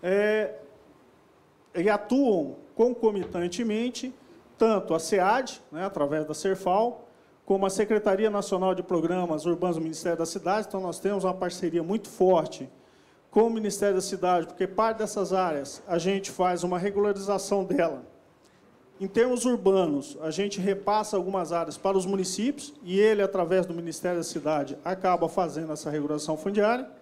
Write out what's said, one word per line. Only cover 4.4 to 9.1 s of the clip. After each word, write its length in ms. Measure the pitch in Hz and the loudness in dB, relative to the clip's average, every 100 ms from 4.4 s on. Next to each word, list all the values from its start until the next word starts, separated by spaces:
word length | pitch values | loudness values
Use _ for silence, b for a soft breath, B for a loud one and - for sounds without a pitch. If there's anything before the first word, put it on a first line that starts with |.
| B - | B 2
tanto 360 | 220 208 185 | 4 4 0
a 60 | 160 | -2
sead, 640 | 160 202 185 240 254 - - | 0 2 4 2 0 -8 -14
né, 140 | 151 196 | -8 -6
através 400 | 190 143 156 151 | -2 0 0 -4
da 80 | |
Serfal, 720 | 151 196 190 - 185 233 247 B B B B - | -4 -2 0 2 2 2 -2 B B B B 0
como 200 | 190 196 | 2 2
a 40 | |
Secretaria 600 | 190 208 214 214 190 214 | 0 2 2 2 2 2
Nacional 460 | 202 196 190 190 185 | 0 -2 0 0 0
de 80 | |
Programas 640 | 180 180 160 | 0 0 2